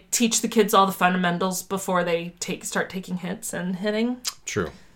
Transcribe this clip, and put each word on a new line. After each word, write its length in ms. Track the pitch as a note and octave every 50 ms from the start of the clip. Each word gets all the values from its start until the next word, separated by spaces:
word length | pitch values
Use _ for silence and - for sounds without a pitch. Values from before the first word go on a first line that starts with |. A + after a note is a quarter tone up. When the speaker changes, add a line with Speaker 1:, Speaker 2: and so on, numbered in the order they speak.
| - _
Speaker 1:
teach 300 | - - A#3+ A3+ A3+ -
the 80 | - -
kids 260 | - A#3 G3+ F#3+ A3
all 120 | G3 G3
the 60 | F#3+
fundamentals 680 | F#3 - F#3 F3+ F#3 F#3 F#3 F3 F3+ F3 F#3+ F#3 F3+ F3+
before 400 | - - G3+ F#3 - - F#3 F3
they 320 | F3 F3 E3+ E3+ E3+ F3 - _
take, 240 | - - D#3+ - -
start 260 | - - F3+ E3 -
taking 280 | - F#3+ F#3 - F#3 F3+
hits 340 | F3+ F3 F#3 - - -
and 240 | - E3+ F3 F3+ F#3+
hitting. 400 | F3 G3+ G#3+ G#3 A3 A#3 B3 B3 B3 - - - - -
Speaker 2:
True. 240 | - - G#2 E2+ D2 - - - - -